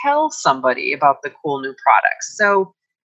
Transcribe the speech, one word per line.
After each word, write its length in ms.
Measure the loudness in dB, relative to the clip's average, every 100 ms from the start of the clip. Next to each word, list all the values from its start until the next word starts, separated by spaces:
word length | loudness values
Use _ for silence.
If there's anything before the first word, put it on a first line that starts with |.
tell 260 | 0 0 0
somebody 600 | -2 -2 0 0 -2 -4
about 280 | 0 0 0
the 80 | -6 -8
cool 180 | -6 -6
new 120 | -8 -2
products. 520 | 2 4 2 -4 -10 -2
So 360 | 2 2 -2 _ _ _